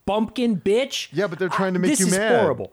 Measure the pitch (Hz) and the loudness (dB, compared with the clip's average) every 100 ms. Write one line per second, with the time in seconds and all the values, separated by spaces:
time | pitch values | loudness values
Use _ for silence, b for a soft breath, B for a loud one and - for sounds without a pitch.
0 | - 208 220 - 240 190 196 220 269 - | -4 -2 -2 -2 0 0 0 0 0 -6
1 | - 143 202 165 185 - 190 180 185 277 | -6 -4 -4 -2 -2 0 0 2 2 2
2 | 180 185 220 240 180 117 95 | 2 2 2 2 2 -2 -8